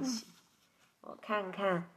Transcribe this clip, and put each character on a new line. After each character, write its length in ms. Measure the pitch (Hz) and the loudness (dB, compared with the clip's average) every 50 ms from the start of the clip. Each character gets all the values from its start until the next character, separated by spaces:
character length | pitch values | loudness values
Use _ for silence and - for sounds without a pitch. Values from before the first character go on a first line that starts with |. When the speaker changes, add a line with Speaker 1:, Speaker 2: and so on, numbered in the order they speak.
| 269 | 0
Speaker 1:
西。 220 | 262 247 220 - | 0 0 -2 -4
Speaker 2:
嗯。 20 | - - - - _ _ _ _ _ _ _ - _ _ _ | -10 -18 -20 -20 _ _ _ _ _ _ _ -20 _ _ _
Speaker 1:
我 180 | - - - - - | -14 -14 -14 -12 -4
看 280 | - 214 208 196 185 | 0 0 0 0 -2
看， 380 | 185 185 202 190 180 170 175 - - | -2 2 4 4 4 4 2 -2 -10